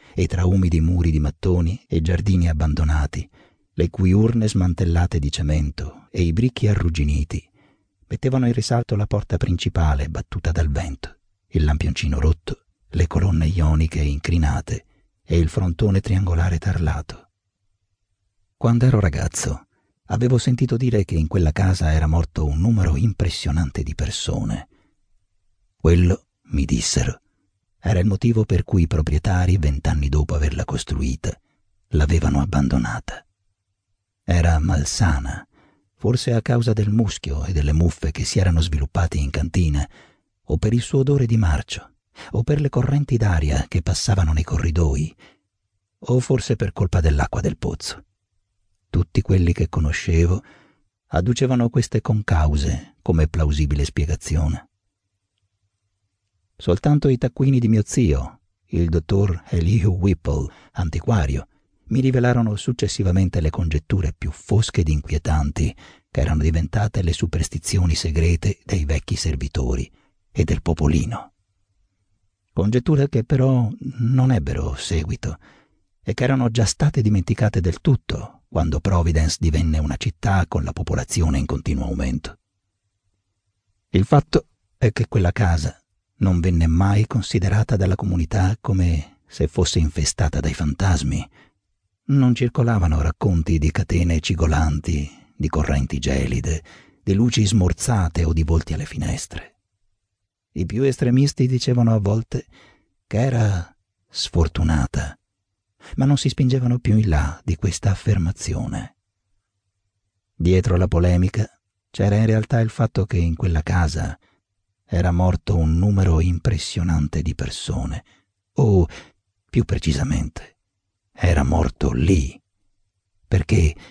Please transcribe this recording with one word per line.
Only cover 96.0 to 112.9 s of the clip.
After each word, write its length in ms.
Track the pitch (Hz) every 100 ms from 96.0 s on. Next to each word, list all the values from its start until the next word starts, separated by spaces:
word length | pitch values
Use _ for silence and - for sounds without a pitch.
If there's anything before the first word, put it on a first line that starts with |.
| 65 67 64 62 69 80 - - _ _
di 120 | -
luci 320 | 95 120 - 101
smorzate 800 | 104 90 - - 110 85 87 82
o 80 |
di 100 | 80
volti 300 | 78 82 -
alle 120 | 76 -
finestre. 680 | - - - - - - _ _ _ _ _ _ _ _ _ _
I 120 | 73 80
più 160 | 104
estremisti 640 | 135 127 120 127 143 - 127
dicevano 460 | 127 - 120 113
a 60 | 110
volte 480 | 101 113 - - - - - _ _ _ _
che 120 | 104
era 600 | 135 123 107 92 87 _ _ _ _
sfortunata, 1080 | - - 87 78 - 80 78 64 - 71 - _ _ _ _ _ _ - -
ma 100 | 135
non 120 | 143
si 100 | 139
spingevano 520 | - 131 131 123 120
più 180 | - 107
in 100 | 107
là 320 | 76 73 78 -
di 100 | 87
questa 360 | 98 - 104
affermazione. 1080 | 95 - 98 82 - - - - - 53 _ _ _ _ _ _ _ _ _ _ _ _ _ _ _
Dietro 400 | 82 92 - 90
la 120 | 92
polemica 600 | 82 87 90 92 - 107 _ _ _ _
c'era 240 | - 101 104
in 100 | 110
realtà 340 | 110 107 117
il 120 | 110
fatto 340 | - 113